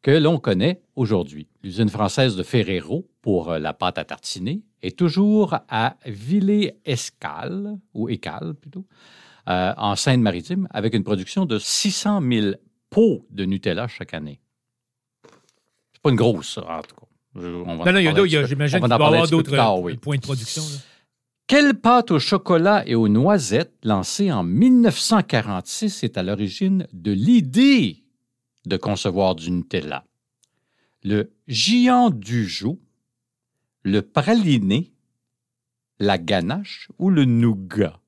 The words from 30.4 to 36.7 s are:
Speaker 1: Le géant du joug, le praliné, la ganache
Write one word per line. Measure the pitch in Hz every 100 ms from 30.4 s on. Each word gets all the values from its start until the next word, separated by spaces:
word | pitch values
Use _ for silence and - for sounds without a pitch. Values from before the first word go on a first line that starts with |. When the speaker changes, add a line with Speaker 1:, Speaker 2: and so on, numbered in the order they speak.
| _ _ _ _ _ _
Speaker 1:
Le | 98 104 - _ -
géant | 113 - 240 247 247 240
du | 123 98 120 98
joug, | - 104 185 _ _ _ _ _ _ _ _ _ _
le | 95 104
praliné, | - 156 143 233 185 123 98 113 180 _ _ _ _ _ _ _ _ _ _ _
la | 101 95
ganache | 82 98 87 170 196